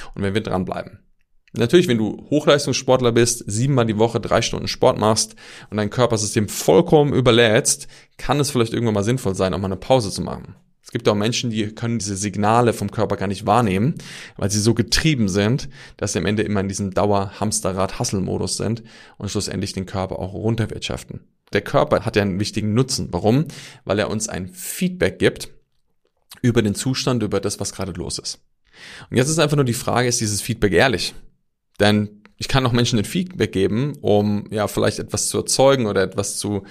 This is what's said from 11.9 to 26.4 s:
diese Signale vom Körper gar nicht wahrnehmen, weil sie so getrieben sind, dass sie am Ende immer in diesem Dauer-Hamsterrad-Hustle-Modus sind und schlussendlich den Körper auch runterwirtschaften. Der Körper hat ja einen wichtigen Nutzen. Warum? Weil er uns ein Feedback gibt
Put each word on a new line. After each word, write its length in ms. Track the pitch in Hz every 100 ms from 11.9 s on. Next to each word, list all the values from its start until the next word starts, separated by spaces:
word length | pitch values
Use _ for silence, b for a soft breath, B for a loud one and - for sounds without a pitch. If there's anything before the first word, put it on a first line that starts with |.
| 117
diese 160 | 101 95
Signale 580 | 101 95 104 117 120
vom 160 | - 101
Körper 240 | - 98 98
gar 120 | 98
nicht 180 | 98 98
wahrnehmen, 500 | 110 113 92 123 - B B B B
weil 120 | 101
sie 100 | 107
so 140 | 107
getrieben 540 | 113 107 - 160 139 101
sind, 420 | 98 104 131 - B B B
dass 160 | 101
sie 60 | 107
am 60 | 85
Ende 180 | 107
immer 180 | 98 101
in 60 | 98
diesem 260 | 95 98
Dauer-Hamsterrad-Hustle-Modus 1600 | 92 104 101 98 - 104 - 95 95 95 - - 98 92 98 95 -
sind 260 | 98 117 - B B B
und 120 | 101
schlussendlich 440 | 104 - 104 98
den 120 | - 92
Körper 320 | 98 95 -
auch 140 | 92
runterwirtschaften. 880 | 98 107 113 110 - - 64 - - - _ _
Der 80 | 104
Körper 440 | - 139 151 85 120
hat 100 | 107
ja 60 |
einen 180 | 101 92
wichtigen 340 | 104 - 104
Nutzen. 360 | 107 135 - -
Warum? 340 | - 107 127 156 B B B B
Weil 140 | 101
er 100 | 95
uns 200 | 107 -
ein 180 | 90 92
Feedback 720 | - - - 180 180 95 -
gibt 300 | - - - - _ _ _ _ _ _ _ -